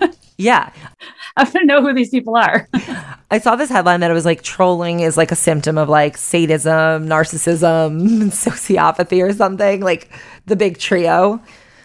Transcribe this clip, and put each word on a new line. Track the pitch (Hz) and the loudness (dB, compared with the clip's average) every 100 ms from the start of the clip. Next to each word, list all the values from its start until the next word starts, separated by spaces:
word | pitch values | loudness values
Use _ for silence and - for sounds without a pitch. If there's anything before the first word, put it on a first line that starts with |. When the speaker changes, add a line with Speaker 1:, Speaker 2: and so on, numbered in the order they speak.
Speaker 1:
<laughs> | 359 - _ - | -4 -6 _ -4
Speaker 2:
Yeah. | 214 214 - - - _ - - - - | 0 0 -2 -14 -20 _ -20 -20 -10 -2
Speaker 1:
I | 262 | 0
wanna | 381 302 | 2 2
know | 285 | 4
who | 277 | 2
these | 254 240 | 0 0
people | 254 220 226 | -2 -2 0
are. | 196 - - | 2 0 -2
<laughs> | 247 - 220 - - - | -8 -6 -12 -14 -20 -4
Speaker 2:
I | 214 | -2
saw | 240 233 | 0 0
this | 285 | 0
headline | 220 175 175 | 0 2 2
that | 170 | 2
it | |
was, | 165 170 | 0 0
like, | 165 | -2
trolling | - - 180 175 170 170 | -6 0 0 0 -2 -2
is, | 165 165 | 0 0
like, | 160 | 0
a | 165 | 0
symptom | - 156 - 156 | 0 0 -2 -2
of, | 147 | 2
like, | 151 147 - | 2 2 -2
sadism, | - 175 160 156 156 160 160 156 156 | -4 0 0 0 2 2 2 0 -2
narcissism, | 156 156 160 170 170 170 160 156 156 | 0 0 -2 -2 0 2 2 0 0
<laughs> | 208 226 | 0 2
and | 202 | 0
sociopathy | - - - - 180 156 160 180 180 | -2 -4 -6 -2 2 2 0 0 0
or | 185 | 0
something, | 202 190 190 202 196 | 0 -2 0 0 0
like, | 190 170 - - - - - | -2 -4 -6 -20 -20 -20 -4
the | 208 | 0
big | 196 165 | 0 -2
trio. | - 185 165 165 202 226 - - _ _ | -2 0 2 2 2 -2 -12 -20 _ _